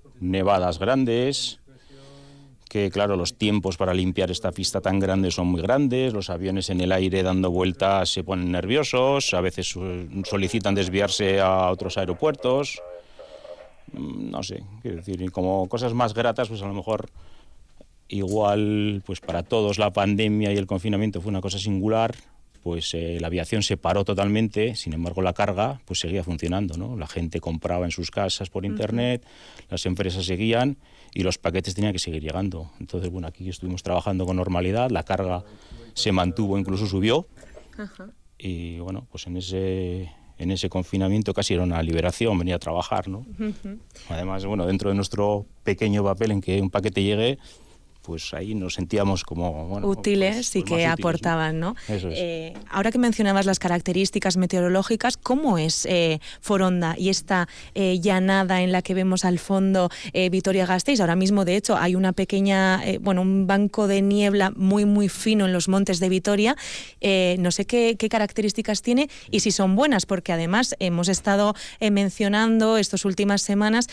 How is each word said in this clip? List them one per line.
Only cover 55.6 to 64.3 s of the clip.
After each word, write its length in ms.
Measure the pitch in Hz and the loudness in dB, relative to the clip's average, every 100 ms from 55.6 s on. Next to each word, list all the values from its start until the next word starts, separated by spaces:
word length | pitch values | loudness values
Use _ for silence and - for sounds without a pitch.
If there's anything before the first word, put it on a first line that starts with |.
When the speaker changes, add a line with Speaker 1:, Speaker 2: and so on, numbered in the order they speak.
| 160 - - | 2 0 0
Speaker 2:
eh, 340 | 180 165 156 - - | 2 2 0 -6 -8
Foronda 540 | - 196 185 180 165 165 | 0 2 2 2 0 0
y 100 | 180 | 0
esta, 400 | 190 - 185 170 - - | 0 0 0 0 -6 -10
eh, 240 | - 190 185 | -2 0 2
llanada 600 | 185 185 190 196 190 185 | 2 4 4 4 4 2
en 100 | 180 | 2
la 100 | 185 | 2
que 100 | - | 0
vemos 320 | 190 185 185 | 0 2 2
al 140 | 185 175 | 2 0
fondo, 500 | - 196 190 190 175 - 202 | 2 2 4 4 2 -2 -6
eh, 160 | 180 185 | 0 0
Vitoria-Gasteiz? 720 | 185 190 190 180 185 220 269 | 2 2 2 2 2 2 2
Ahora 160 | 175 175 | 4 4
mismo, 300 | 190 202 175 | 4 4 4
de 100 | 190 | 2
hecho, 220 | 208 208 | 2 2
hay 160 | 175 | 2
una 180 | 185 190 | 2 2
pequeña, 720 | 180 190 196 196 196 190 185 - | 2 0 2 4 4 4 2 0
eh, 120 | 190 | -2
bueno, 240 | - 185 | 0 2
un 240 | 185 190 185 | 4 4 4
banco 400 | 196 202 - 208 | 4 2 2 2
de 160 | 196 | 4
niebla 500 | 196 202 202 | 4 4 4